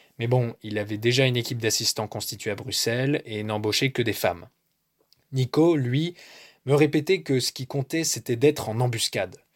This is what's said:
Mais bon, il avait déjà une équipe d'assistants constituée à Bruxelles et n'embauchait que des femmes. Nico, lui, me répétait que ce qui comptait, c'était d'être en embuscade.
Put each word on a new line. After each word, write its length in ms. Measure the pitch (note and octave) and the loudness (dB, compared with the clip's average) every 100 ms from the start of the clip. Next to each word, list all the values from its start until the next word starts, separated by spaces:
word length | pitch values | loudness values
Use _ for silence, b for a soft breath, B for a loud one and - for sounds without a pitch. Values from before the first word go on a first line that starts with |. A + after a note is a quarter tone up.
| b b | b b
Mais 80 | A#2 | 0
bon, 300 | B2+ A#2 - | 2 0 -4
il 140 | G#2+ G#2 | -6 -6
avait 200 | G#2 G#2 | -4 -2
déjà 280 | A#2 B2 C3 | 2 4 4
une 100 | B2 | 2
équipe 260 | A2+ A#2+ | -2 -2
d'assistants 460 | A2 - A2 - G#2+ | 0 0 -2 -2 -4
constituée 420 | G#2+ - G#2 G#2+ | -6 -8 -8 -6
à 60 | G#2 | -6
Bruxelles 640 | - - - B2 C3+ D3 | -4 -2 0 0 0 -2
et 200 | - G#2+ | -4 -6
n'embauchait 480 | G#2+ G#2+ G#2+ G2+ C3+ | -4 -2 0 0 0
que 100 | B2+ | 0
des 100 | A2+ | -2
femmes. 360 | G2+ G2 F2 - _ _ _ _ _ _ _ - | 0 -2 -2 -10 _ _ _ _ _ _ _ -6
Nico, 460 | C3 B2+ D3+ E3+ D#3 | -2 0 4 4 4
lui, 380 | A#2+ C3+ E3+ F3 B B B B B2+ | 2 0 -2 -6 B B B B 2
me 80 | |
répétait 480 | C#3+ D3 D3+ C#3+ F#3+ | 4 4 2 2 0
que 160 | - C3 | 2 0
ce 140 | - | 0
qui 160 | - C3 | -6 -6
comptait, 340 | C#3+ C3 E3 | -4 -4 -2
c'était 320 | D#3+ B2 - | -2 -4 -4
d'être 340 | A#2 C#3+ D3+ A#2 | 2 4 2 -2
en 120 | A2 | 0
embuscade. 560 | B2 A2+ - A2 F#2 - _ | 0 0 -2 -2 -6 -8 _